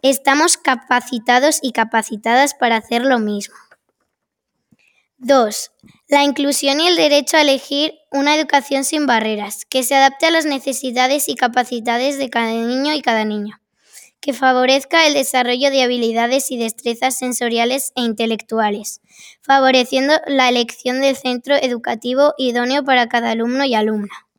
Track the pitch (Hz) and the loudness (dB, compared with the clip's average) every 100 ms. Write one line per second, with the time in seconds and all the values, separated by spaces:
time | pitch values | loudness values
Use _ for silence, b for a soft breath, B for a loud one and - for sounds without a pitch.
0 | 269 262 - 277 339 - - 254 - 247 | 2 2 2 4 2 2 0 -2 0 -2
1 | 247 247 220 247 285 294 269 233 220 226 | -2 -8 2 2 4 0 -2 -2 0 -2
2 | 220 214 226 247 277 - 240 226 220 240 | -2 -6 0 2 2 2 0 0 -2 -2
3 | 262 247 214 208 - - _ _ _ _ | 2 0 0 -6 -8 -18 _ _ _ _
4 | _ _ _ _ _ _ _ _ _ _ | _ _ _ _ _ _ _ _ _ _
5 | _ _ 247 277 220 214 - _ b b | _ _ 2 4 4 -2 -10 _ b b
6 | _ 285 285 277 285 277 277 285 339 339 | _ 2 2 0 -2 0 0 0 2 2
7 | 302 285 - 320 294 269 - 285 302 302 | 4 2 2 2 4 0 -2 -4 -4 -6
8 | _ 277 285 302 302 277 - 277 269 311 | _ -2 0 0 2 0 0 -4 -2 -2
9 | 285 226 214 214 202 - - 269 247 277 | 0 0 0 -4 -8 -12 -6 -4 0 4
10 | 269 269 320 330 302 269 277 254 262 240 | 2 2 0 0 -2 -4 -6 -6 -6 -2
11 | 254 285 294 254 247 240 240 240 226 233 | 0 0 -2 -2 0 0 -2 -4 -4 -2
12 | 262 277 262 233 226 226 233 254 285 302 | -2 -4 -4 -2 -2 -2 -2 -2 -2 -2
13 | 254 226 214 214 208 - _ B B B | 0 0 -2 -4 -6 -12 _ B B B
14 | B B - 240 262 254 254 269 262 330 | B B -8 0 2 2 2 2 2 2
15 | 320 285 262 254 247 247 277 269 247 247 | 2 2 0 0 0 0 0 2 0 0
16 | 226 226 233 269 - 247 226 - 240 233 | -2 0 0 -2 -2 -6 -6 -6 -6 -4
17 | 254 254 254 240 233 233 233 269 - - | -4 -4 -6 -4 -2 0 0 -2 -4 -4
18 | 240 214 226 220 - 226 214 208 208 - | -4 -2 -4 -4 -4 -2 -2 -4 -10 -16
19 | B B B B - 269 262 254 247 262 | B B B B 2 4 6 4 2 0
20 | 269 311 - 269 254 247 240 - 254 254 | 2 0 2 2 2 2 -2 -6 -6 0
21 | 269 262 254 247 262 285 269 240 240 226 | 0 0 -4 -6 0 0 0 -4 -6 -6
22 | 240 254 294 - 262 240 240 277 277 254 | -4 2 2 2 -2 0 0 -2 2 2
23 | 240 240 233 226 233 254 277 220 214 214 | 2 0 -2 -2 -2 -2 0 0 0 -2
24 | 202 - _ | -6 -12 _